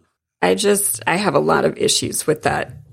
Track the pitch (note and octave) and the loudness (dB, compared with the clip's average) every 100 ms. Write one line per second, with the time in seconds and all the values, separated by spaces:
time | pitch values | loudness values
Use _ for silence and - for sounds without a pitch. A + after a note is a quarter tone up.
0 | _ _ _ - F3+ F#3+ G3 G3+ - - | _ _ _ -4 0 2 2 2 0 -2
1 | - E3+ G3+ D3 D#3 D#3 C3+ - - - | -2 0 2 2 2 2 0 0 0 0
2 | - - - - - D3 - - - | -2 -4 -2 0 0 -2 -6 -12 -20